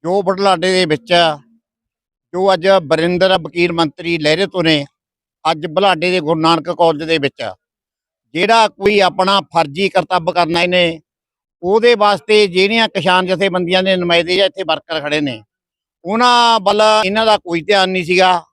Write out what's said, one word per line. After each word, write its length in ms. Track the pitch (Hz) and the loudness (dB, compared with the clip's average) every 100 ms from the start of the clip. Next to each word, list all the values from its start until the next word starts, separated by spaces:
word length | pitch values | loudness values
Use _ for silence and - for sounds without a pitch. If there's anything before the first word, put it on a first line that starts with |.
ਜੋ 160 | 160 190 | -2 -2
ਬੁਢਲਾਡੇ 480 | 185 190 196 180 185 | -2 0 0 2 0
ਦੇ 120 | 185 175 | 0 0
ਵਿੱਚ 260 | 151 - | -2 0
ਆ, 260 | 175 165 147 _ _ _ _ _ _ _ _ _ | 2 2 0 _ _ _ _ _ _ _ _ _
ਜੋ 180 | 175 190 | -2 0
ਅੱਜ 140 | 185 185 190 | 2 2 2
ਬਰਿੰਦਰ 500 | 151 156 170 180 190 185 | 2 -2 0 0 0 0
ਵਕੀਲ 340 | 151 170 175 | -2 -2 -2
ਮੰਤਰੀ 440 | 170 160 - 170 170 | 0 -4 -4 -6 -2
ਲਹਿਰੇ 280 | 151 160 190 | 0 0 -2
ਤੋਂ 160 | 185 | -2
ਨੇ, 220 | 165 151 143 _ _ _ _ _ | 0 -2 -4 _ _ _ _ _
ਅੱਜ 220 | 156 165 170 | -4 -4 -4
ਬੁਢਲਾਡੇ 440 | 151 196 175 180 | -2 0 0 -2
ਦੇ 100 | 185 | -2
ਗੁਰੂ 200 | 151 165 | -2 0
ਨਾਨਕ 300 | 160 165 160 | 2 0 -2
ਕਾਲਜ 320 | 170 170 151 | 0 0 0
ਦੇ 160 | 160 160 | -2 -2
ਵਿੱਚ 240 | 139 _ 113 95 _ _ _ _ _ _ _ | -2 _ -12 -12 _ _ _ _ _ _ _
ਜਿਹੜਾ 340 | 156 196 226 214 | -6 0 2 2
ਕੋਈ 300 | _ 196 208 | _ 0 2
ਆਪਣਾ 400 | 185 - 185 196 - | 0 0 0 0 -2
ਫਰਜ਼ੀ 360 | 170 151 143 196 | -4 -4 -2 -2
ਕਰਤੱਵ 440 | 190 170 185 165 | -2 -2 -4 -2
ਕਰਨਾ 300 | 175 170 170 | -2 -2 0
ਇਹਨੇ, 380 | 180 180 170 165 _ _ _ _ _ _ | 0 0 0 -2 _ _ _ _ _ _
ਉਹਦੇ 320 | 175 214 233 233 | -2 2 2 2
ਵਾਸਤੇ 500 | 208 202 - 214 208 | 2 0 0 2 2
ਜਿਹੜੀਆਂ 420 | 175 196 226 220 | 2 0 0 -2
ਕਿਸਾਨ 380 | 196 170 185 185 | -2 0 0 0
ਜਥੇਬੰਦੀਆਂ 560 | 185 196 180 170 185 | -2 -2 -2 -2 0
ਦੇ 120 | 190 185 | 0 -2
ਨੁਮਾਇੰਦੇ 400 | 175 170 170 185 | 2 0 0 0
ਜਾਂ 100 | 190 | -2
ਇੱਥੇ 180 | 190 | -2
ਵਰਕਰ 360 | 170 156 _ 160 | -4 -4 _ -8
ਖੜੇ 200 | 147 151 | -4 -4
ਨੇ, 200 | 147 113 110 _ _ _ _ _ | -4 -8 _ _ _ _ _ _
ਉਹਨਾਂ 560 | 170 220 247 240 233 226 | -6 0 2 4 2 2
ਵੱਲ 220 | 190 208 214 214 | 0 2 2 2
ਇਹਨਾਂ 220 | 214 208 220 | 0 0 0
ਦਾ 100 | 208 | 0
ਕੋਈ 240 | 175 170 | -2 -8
ਧਿਆਨ 280 | 160 202 190 | 0 0 0
ਨਹੀਂ 140 | 185 | -2
ਸੀਗਾ। 380 | 165 180 185 175 160 | -2 2 2 2 -4